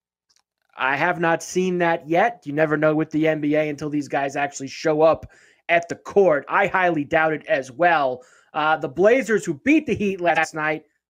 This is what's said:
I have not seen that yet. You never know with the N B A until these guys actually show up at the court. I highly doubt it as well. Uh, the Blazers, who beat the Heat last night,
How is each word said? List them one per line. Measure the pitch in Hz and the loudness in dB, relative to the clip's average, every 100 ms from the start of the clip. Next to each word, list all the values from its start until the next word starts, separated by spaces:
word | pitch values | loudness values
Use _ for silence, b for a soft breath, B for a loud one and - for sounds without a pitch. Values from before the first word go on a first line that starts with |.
| _ _ _ _ _ _ _ - | _ _ _ _ _ _ _ -4
I | 131 139 | -2 0
have | 170 170 | 0 0
not | 170 165 | 0 0
seen | - 185 185 180 | -2 -2 -2 0
that | 170 170 147 | 0 0 0
yet. | 165 175 233 | 0 0 -2
You | 147 | -6
never | 143 156 151 | -2 0 2
know | 156 156 | 2 0
with | 156 | 0
the | 151 156 | 0 0
N | 156 | 0
B | 147 | 0
A | 151 156 | 0 -2
until | 143 151 | -4 -6
these | 147 131 | -6 -4
guys | 143 139 | -4 -4
actually | 143 143 - 135 | -4 -6 -6 -12
show | - 165 151 | -6 -2 4
up | 160 151 - b b b - | 4 4 -2 b b b -2
at | 170 170 | -2 -2
the | 139 | -8
court. | - - 190 147 139 | -2 2 4 2 0
I | 175 196 | 0 0
highly | 190 180 160 | 2 0 0
doubt | 135 160 160 | 0 0 2
it | 151 - | -2 -2
as | 156 127 | -4 -4
well. | 123 175 160 135 127 b b b | 0 2 2 0 -4 b b b
Uh, | 156 151 156 | -4 0 0
the | 156 | -2
Blazers, | 135 202 262 208 208 | 2 4 4 2 -2
who | 185 | -2
beat | 147 - 311 | -4 2 2
the | 302 | 2
Heat | 202 202 190 | -2 -2 -2
last | 175 160 156 | 0 0 0
night, | 160 151 156 - _ _ | -4 -4 -4 -8 _ _